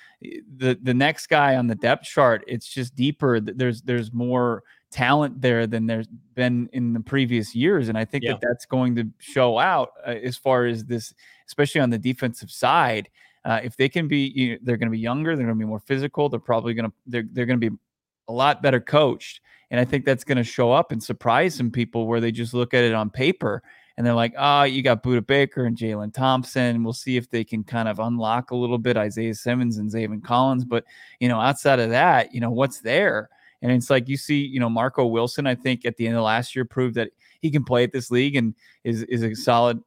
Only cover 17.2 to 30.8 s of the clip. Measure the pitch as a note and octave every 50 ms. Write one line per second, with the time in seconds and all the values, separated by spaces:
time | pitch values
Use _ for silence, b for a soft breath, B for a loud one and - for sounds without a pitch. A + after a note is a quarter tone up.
17.2 | A2+ A2 - B2 B2 A#2 B2+ A#2+ A#2 A2+ F#2+ - _ _ _ _ _ _ _ _
18.2 | _ - A2+ A#2+ C3 C#3+ - - - C#3+ C3 A#2+ A2+ - - D3 D#3 C3 - -
19.2 | - - - - b b b b b b - B2 B2+ B2+ C#3 C#3 B2 C#3 C3+ B2+
20.2 | - - C#3 B2+ A#2+ A2 - - B2+ A#2+ B2 D3+ E3+ - B2 A2+ - - A2+ -
21.2 | - A#2+ A2+ C3 E3+ F#3 D#3+ - B2+ A#2 - B2 A#2+ A2+ - A#2 A2+ A2 A#2 A#2
22.2 | A#2 A#2 A2+ - A#2 A2+ A#2+ B2 A#2+ A#2+ - B2+ A#2+ A#2 A2+ A2 G#2+ G#2+ - -
23.2 | C3 D#3 F#3+ - - A2+ G#2 A2+ b b b b b b b - A#2+ A#2+ A#2 A#2
24.2 | A#2 A#2 A#2+ - C#3 C#3+ C#3+ C#3+ C#3+ C#3 C3 C3+ B2+ C3 A#2+ G#2+ - B2+ B2+ A#2+
25.2 | G#2+ - C#3 C#3 C#3 C3 - C3+ B2+ A#2 A#2 A#2 A2+ A2 G#2+ G#2 G#2 G#2+ - -
26.2 | C3 C3 C3 B2+ B2 - - C3+ B2 A#2+ A#2 A#2 A2+ A2 A2+ - - C3 B2+ B2
27.2 | A#2 - - A#2 A2 - - A2 G#2 - - A#2 A2+ A2 G#2 F#2+ A2 A#2+ A#2+ A#2+
28.2 | A2 G#2+ A2+ B2 B2 - B2+ B2 B2 A#2+ B2 A#2+ A2 B2 A#2+ A2+ G#2 G#2+ F#2+ G#2+
29.2 | A2+ A2+ A2 - - B2 A#2+ B2+ B2 A#2+ A2+ G#2+ G#2 G#2+ G#2 A2+ A2+ G#2+ G#2+ G#2
30.2 | - - A#2+ B2 C3 C3+ C3 B2 B2+ B2 A#2+ A#2